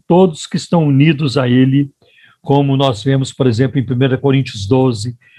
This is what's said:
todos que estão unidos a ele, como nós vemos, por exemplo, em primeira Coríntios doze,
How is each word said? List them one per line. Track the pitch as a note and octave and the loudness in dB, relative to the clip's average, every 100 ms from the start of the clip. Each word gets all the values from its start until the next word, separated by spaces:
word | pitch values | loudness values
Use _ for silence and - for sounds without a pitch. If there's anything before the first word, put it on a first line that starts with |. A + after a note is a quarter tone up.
| - | 0
todos | F3 F#3+ D#3 - | 2 2 0 -8
que | F#3 | -10
estão | - F3 D3+ | -2 0 2
unidos | C3+ D3+ C#3+ D3+ C3 | 4 4 2 -2 -2
a | B2+ | 0
ele, | B2 C3 C3+ C#3+ _ _ _ _ _ | 2 2 0 -2 _ _ _ _ _
como | - C#3+ C#3 C3+ | -2 0 2 0
nós | C#3 A2+ | 0 -2
vemos, | C3+ C3+ C3 | -2 -2 -2
por | - B2+ | -2 0
exemplo, | G#2+ C3 C#3+ | 0 -2 -2
em | |
primeira | B2 B2 C3+ B2+ | -4 -2 0 0
Coríntios | C#3 C3+ C3 G#2 G2 | 0 0 -2 -6 -2
doze, | C3 C3 A2 A#2+ A#2+ _ | 0 0 -2 -8 -14 _